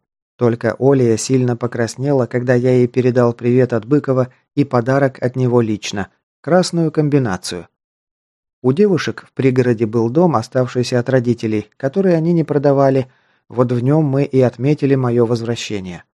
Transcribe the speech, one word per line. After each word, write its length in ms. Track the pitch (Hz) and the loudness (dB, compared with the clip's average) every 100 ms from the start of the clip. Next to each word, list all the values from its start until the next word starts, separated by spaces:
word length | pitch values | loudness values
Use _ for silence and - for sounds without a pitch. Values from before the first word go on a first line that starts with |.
| _ _ _ _ | _ _ _ _
Только 400 | 120 117 117 - | 0 0 -2 0
Оля 380 | 131 135 120 110 | 2 2 2 0
сильно 400 | - 131 123 120 | 0 0 0 -2
покраснела, 680 | 120 120 113 - 139 139 117 | -6 -4 -6 -4 -2 0 0
когда 280 | 127 123 | -2 0
я 180 | 123 127 | 0 2
ей 140 | 127 123 | 2 2
передал 460 | 127 123 123 120 | 0 0 2 0
привет 400 | 117 120 127 123 | 0 0 2 2
от 120 | 117 | -2
Быкова 440 | 107 147 139 131 127 _ _ | 0 -2 0 -2 -2 _ _
и 100 | - | -4
подарок 580 | 139 123 117 135 139 127 | 0 0 0 0 0 -2
от 140 | 123 131 | -6 -2
него 240 | 127 123 | 0 2
лично – 480 | 113 107 - 101 95 _ _ _ | 0 -4 -6 -8 -10 _ _ _
красную 500 | - 175 180 170 160 | 0 0 2 -2 -2
комбинацию. 800 | 156 151 139 123 92 - 87 82 _ _ _ _ _ _ _ _ _ | 0 0 0 0 -4 -6 -12 -12 _ _ _ _ _ _ _ _ _
У 120 | 123 | -2
девушек 520 | 143 208 170 - - - | 2 2 2 -2 -10 -14
в 40 | |
пригороде 540 | - 131 127 123 113 113 | -2 0 2 0 0 0
был 240 | 117 113 | 0 0
дом, 260 | 135 180 123 | 2 2 0
оставшийся 640 | 113 131 123 127 120 123 | -2 -2 -2 -2 -2 -2
от 80 | 120 | 0
родителей, 640 | 131 120 117 113 107 - _ | 0 0 -2 -2 -4 -6 _
который 400 | 135 196 190 165 | -4 0 0 2
они 160 | 160 | 2
не 120 | 175 | 0
продавали. 640 | 156 143 143 139 139 135 127 _ _ _ _ | 0 0 2 2 2 2 -2 _ _ _ _
Вот 240 | 110 127 | -2 0
в 80 | 123 | 0
нем 240 | 123 151 | 2 2
мы 180 | 151 135 | 2 0
и 160 | 143 131 | 0 2
отметили 540 | 123 - 131 147 139 | 2 0 -2 0 0
мое 320 | 135 127 120 117 | 0 0 2 0
возвращение. 800 | 120 113 117 - 104 92 85 - | 0 -4 -6 -6 -8 -8 -14 -18